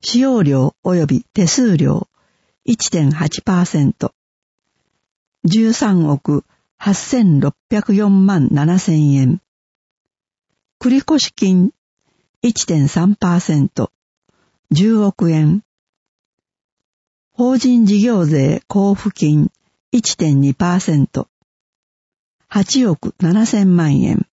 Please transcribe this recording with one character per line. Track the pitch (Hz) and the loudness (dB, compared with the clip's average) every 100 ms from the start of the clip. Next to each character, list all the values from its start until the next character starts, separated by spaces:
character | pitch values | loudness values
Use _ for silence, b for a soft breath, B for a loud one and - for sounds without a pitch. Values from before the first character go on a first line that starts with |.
使 | - 240 | -2 0
用 | 269 247 | 0 2
料 | 156 135 135 - | 0 2 -2 -4
及 | - 180 147 | -4 -2 0
び | 127 - | -2 -4
手 | - 175 | -2 -2
数 | - 247 170 | 0 0 0
料、 | 135 147 - _ _ _ _ _ | 0 -2 -6 _ _ _ _ _
一 | - 226 - | -4 -4 -2
点 | 170 143 | -2 0
八 | 151 151 - | 0 -4 -6
パ | - 185 | -2 -2
ー | |
セ | 180 156 | 0 0
ン | 139 | -2
ト。 | - 117 _ _ _ _ _ _ _ _ _ _ _ _ _ | -2 -8 _ _ _ _ _ _ _ _ _ _ _ _ _
十 | - 208 226 | -2 0 0
三 | 226 220 185 160 | 0 0 0 0
億 | 143 - 143 - _ _ _ | -2 -2 -4 -4 _ _ _
八 | - | -4
千 | 190 - 262 208 147 | -4 -2 0 2 2
六 | 143 - _ | 0 -6 _
百 | 208 - | -4 0
四 | 202 208 196 190 | 0 2 2 2
万 | 190 131 | 2 0
七 | 139 151 180 | 0 0 0
千 | - 160 147 | 0 0 2
円。 | 139 131 170 _ _ _ _ _ _ _ _ _ _ _ _ _ _ | 2 2 -2 _ _ _ _ _ _ _ _ _ _ _ _ _ _
繰 | 254 269 | 0 0
越 | - 311 - | 0 -2 -2
金、 | - 196 185 180 - _ _ _ _ _ _ | -2 0 2 0 -2 _ _ _ _ _ _
一 | 247 226 | -4 -4
点 | - 165 139 | -4 0 0
三 | - 175 208 | 0 0 0
パ | 180 175 | 0 -2
ー | |
セ | - 151 | 0 -2
ン | 139 | -2
ト。 | - 120 _ _ _ _ _ _ _ _ | -4 -8 _ _ _ _ _ _ _ _
十 | 151 208 226 | 0 2 2
億 | 208 - 170 | 0 0 -2
円。 | 160 151 185 - _ _ _ _ _ _ _ _ _ _ _ _ _ _ _ _ | 2 2 0 -4 _ _ _ _ _ _ _ _ _ _ _ _ _ _ _ _
法 | - 247 262 | -4 0 0
人 | 247 247 | 2 2
事 | 220 208 | 2 2
業 | 226 220 | 2 0
税 | 165 156 135 160 _ | 0 0 0 -2 _
交 | 202 196 | -2 0
付 | 196 - | 0 -4
金、 | - 151 151 - _ _ _ _ | -4 0 0 0 _ _ _ _
一 | 247 - - | -4 -4 -4
点 | 160 139 | 0 2
二 | 139 | 0
パ | 131 175 180 | 0 -2 -2
ー | |
セ | - 156 | -2 -2
ン | 135 | -2
ト。 | 131 - _ _ _ _ _ _ _ _ _ _ _ _ | -4 -10 _ _ _ _ _ _ _ _ _ _ _ _
八 | 208 196 269 247 | -4 -2 0 0
億 | 156 - - | -2 -6 -4
七 | 165 190 226 | -2 0 0
千 | 208 196 175 | 2 2 2
万 | 156 139 | 2 0
円。 | 131 - - | 0 -2 -4